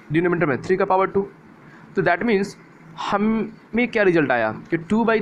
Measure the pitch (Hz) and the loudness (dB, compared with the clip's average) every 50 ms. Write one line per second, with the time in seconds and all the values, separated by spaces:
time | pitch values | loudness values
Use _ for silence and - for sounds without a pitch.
0 | - - 147 165 180 175 175 165 170 147 127 117 - - 185 185 196 190 185 185 | -10 -2 -2 0 2 2 0 0 0 0 -2 -4 -2 -2 0 0 2 2 2 2
1 | 190 185 196 196 196 - - - - - - - - - - - - - - 196 | 2 0 0 -2 -4 -4 -10 -20 -20 -20 -20 -20 -20 -20 -20 -20 -20 -8 -4 -2
2 | 160 180 170 - 220 240 208 190 202 - - - - - - - - - - - | 0 2 0 0 0 0 0 0 0 -4 -8 -16 -20 -20 -20 -20 -20 -20 -14 -10
3 | - - 208 202 208 220 220 220 202 - - - - - - 233 247 240 - 220 | -6 -4 -2 0 0 0 0 0 -4 -6 -10 -18 -18 -6 -2 -2 -2 0 0 2
4 | 202 185 170 170 147 127 127 120 113 110 107 110 - - 170 160 160 - 208 220 | 2 4 4 2 2 2 2 0 0 -2 -4 -6 -6 -6 -6 -6 -2 -2 0 0
5 | 233 220 226 220 | 2 2 0 0